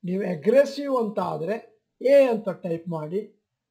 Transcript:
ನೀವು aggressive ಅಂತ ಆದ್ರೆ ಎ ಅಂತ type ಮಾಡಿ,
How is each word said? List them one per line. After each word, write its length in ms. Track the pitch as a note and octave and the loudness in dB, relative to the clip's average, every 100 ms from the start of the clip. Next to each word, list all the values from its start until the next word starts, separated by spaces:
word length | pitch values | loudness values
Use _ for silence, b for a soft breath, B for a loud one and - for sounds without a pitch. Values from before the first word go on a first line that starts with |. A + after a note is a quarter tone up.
ನೀವು 180 | F3+ F#3 | -6 -6
aggressive 720 | G3+ E3+ D3+ B3+ C#4+ - C#4+ C4 | -4 -4 2 4 4 0 -4 -2
ಅಂತ 240 | A3+ G#3 | -2 -4
ಆದ್ರೆ 640 | F3+ D#3 D#3+ A3+ - _ _ _ | -6 -6 -6 -8 -10 _ _ _
ಎ 220 | B3 C#4 | 4 6
ಅಂತ 240 | C4+ A3+ G#3 | 6 2 -4
type 400 | E3+ F#3 E3 E3+ | -8 -6 -6 -6
ಮಾಡಿ, 600 | E3 D3+ F#3 A3 _ _ _ _ | -8 -6 -8 -8 _ _ _ _